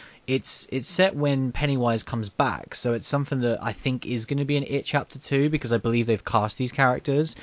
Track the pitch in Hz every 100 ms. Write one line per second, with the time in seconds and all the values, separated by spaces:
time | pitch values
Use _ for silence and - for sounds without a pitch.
0 | - - - 131 - - - 131 120 -
1 | 190 143 147 135 131 - 147 131 120 113
2 | - 117 101 - 131 - - - 120 117
3 | - 143 135 131 120 113 110 - 135 127
4 | - 120 113 139 139 143 - 139 - 143
5 | - 135 - 139 147 156 117 117 117 120
6 | 117 107 - 110 110 - 123 - 131 135
7 | - 139 160 -